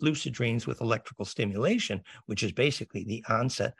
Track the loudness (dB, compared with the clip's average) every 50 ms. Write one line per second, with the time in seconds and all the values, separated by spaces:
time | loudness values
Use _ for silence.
0 | 2 2 2 2 -2 -4 -2 0 0 2 2 0 0 -2 -4 -2 0 0 0 0
1 | -2 -6 -8 -8 -8 -6 -2 -2 0 0 0 2 2 2 2 2 0 -2 -2 -4
2 | -6 -10 -20 -16 -8 -6 -4 -2 -2 -2 2 2 2 2 2 0 -6 -8 -6 -6
3 | -4 -4 -6 -4 -2 0 0 2 2 0 0 0 -2 -2 -2 -6